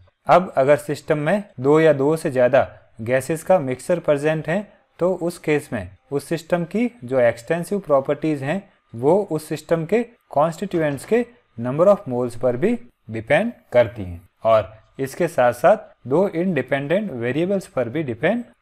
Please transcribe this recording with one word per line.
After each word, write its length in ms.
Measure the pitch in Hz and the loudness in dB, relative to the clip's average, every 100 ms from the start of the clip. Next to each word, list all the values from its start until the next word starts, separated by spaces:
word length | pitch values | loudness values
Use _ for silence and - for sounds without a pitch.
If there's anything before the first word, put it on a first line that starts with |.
| _ _ - | _ _ 4
अब 260 | 175 185 - | 4 4 0
अगर 200 | 135 143 | 2 2
सिस्टम 420 | - 147 - 151 | 0 -8 -2 -2
में 240 | 147 208 202 - | 0 -2 -4 -4
दो 200 | 131 151 | 2 4
या 120 | 160 | 6
दो 220 | 143 135 156 | 4 2 0
से 140 | 165 | -2
ज़्यादा 380 | 127 123 131 98 - _ - | 2 4 4 2 -4 _ -12
गैसेस 420 | 113 131 131 160 | -2 -2 -2 -4
का 160 | - 185 | 2 2
मिक्सचर 400 | 131 127 - 175 | 2 -6 -2 -2
प्रेजेंट 500 | 156 147 147 156 151 | 0 0 0 -2 -2
है 180 | 180 208 _ _ - | -4 -6 _ _ -4
तो 140 | 170 | -2
उस 240 | 185 165 170 | -2 -4 -6
केस 300 | - 151 147 | -2 -2 -2
में 180 | 113 90 - - | -8 -10 -16 -8
उस 120 | 143 | -8
सिस्टम 400 | - 160 - 175 | -6 -8 -4 -4
की 260 | 165 202 240 - | -2 -2 -4 -4
जो 160 | 120 131 | -4 2
एक्सटेंसिव 580 | 120 113 - 165 170 202 | 2 0 -4 -4 -2 -6
प्रॉपर्टीज 640 | 185 139 135 143 160 147 | 0 0 2 -2 -2 -4
हैं 200 | 135 190 196 _ _ | -4 -6 -6 _ _
वो 220 | 117 135 185 202 | -4 2 2 2
उस 180 | 156 - | -6 -6
सिस्टम 360 | 151 - 165 160 | -8 -2 -2 0
के 160 | 220 233 _ - | -2 -4 _ -6
कॉन्स्टिट्यूएंट्स 760 | - 160 160 202 175 151 139 | 0 0 -2 -4 -2 -2 -4
के 200 | - 226 233 - _ - | -2 -2 -2 -8 _ -10
number 280 | 120 143 185 | -6 2 4
of 220 | 196 - | 4 0
moles 260 | 123 123 | -4 -4
पर 220 | - 127 123 | -2 -2 0
भी 220 | 185 233 - _ - | 0 -2 -6 _ -12
डिपेंड 420 | 110 110 147 226 - _ | -10 0 0 0 -8 _
करती 320 | 123 110 107 | 2 2 0
हैं 160 | 92 87 - _ | -10 -12 -18 _
और 280 | 110 110 98 - _ - | 2 2 2 -10 _ -10
इसके 280 | 135 - 170 | -8 -4 -4
साथ 240 | - 123 | 2 2
साथ 560 | 117 170 214 - _ 120 | 4 4 2 0 _ -2
दो 180 | 147 196 | 0 0
इंडिपेंडेंट 840 | 165 185 156 123 139 143 180 214 | 0 -2 -2 -2 -4 0 -2 -2
वेरिएबल्स 540 | 131 117 135 175 202 - | -6 -4 -2 -2 -2 -4
पर 220 | - 117 | -6 -4
भी 140 | 135 | -4
डिपेंड 400 | 147 110 160 240 240 _ | -6 -4 -2 -2 -6 _